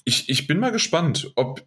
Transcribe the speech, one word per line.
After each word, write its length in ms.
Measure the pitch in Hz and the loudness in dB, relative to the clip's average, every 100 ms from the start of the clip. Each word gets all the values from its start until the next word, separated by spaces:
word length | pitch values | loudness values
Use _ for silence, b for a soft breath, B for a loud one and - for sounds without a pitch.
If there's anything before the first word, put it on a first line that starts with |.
ich, 240 | - 117 - | -2 -2 0
ich 180 | 135 139 | -2 0
bin 140 | 165 | 2
mal 140 | 247 | 2
gespannt, 580 | 226 - 165 165 - - - | 0 0 2 2 0 -2 -2
ob 300 | 131 - | -2 -4